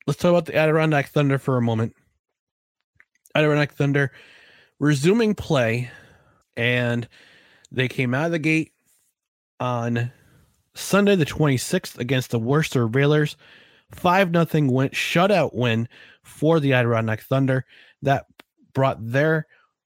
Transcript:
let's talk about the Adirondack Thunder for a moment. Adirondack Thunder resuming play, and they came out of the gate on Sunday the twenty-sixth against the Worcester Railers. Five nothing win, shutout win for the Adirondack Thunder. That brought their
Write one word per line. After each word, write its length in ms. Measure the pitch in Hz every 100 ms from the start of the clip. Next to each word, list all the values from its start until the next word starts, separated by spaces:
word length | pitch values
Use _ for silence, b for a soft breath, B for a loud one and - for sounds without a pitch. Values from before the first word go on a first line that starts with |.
| -
let's 120 | -
talk 120 | 175
about 160 | 175 160
the 100 | 151
Adirondack 520 | 156 160 156 147 135
Thunder 300 | 151 143 135
for 180 | - 127
a 60 |
moment. 320 | 117 113 113 _ _ _ _ _ _ _ _ _ _ _ _ _ _
Adirondack 380 | 151 151 147 143
Thunder 380 | - 139 143 135 B B B B B B B
resuming 560 | 143 143 160 233 214 -
play, 540 | - 143 113 120 127 B B B B B _ -
and 520 | 120 123 120 120 117 b b b b b b
they 180 | 123 127
came 260 | - 127
out 120 | 131 170
of 60 |
the 60 | 165
gate 340 | 156 160 - _ _ _ _ _ _ _ _ -
on 500 | 123 120 117 120 123 b b b b b _
Sunday 400 | - - 190 202
the 100 | 190
twenty-sixth 760 | 143 - 151 131 - 185 - -
against 340 | 123 131 -
the 80 | 120
Worcester 460 | 113 147 156 131 117
Railers. 500 | 131 143 151 147 - b b b b b
Five 400 | - 180 185 185
nothing 340 | 170 160 156 139
win, 220 | 127 135
shutout 640 | - - 165 196 190 139
win 340 | 107 123 113 120 B B B
for 340 | - - 156 165
the 160 | 139
Adirondack 480 | 127 120 113 113 110
Thunder. 420 | - 135 135 131 - b b b
That 240 | 135 139 - _ - _ _
brought 240 | 135 135 80
their 460 | 113 131 156 160 - b b b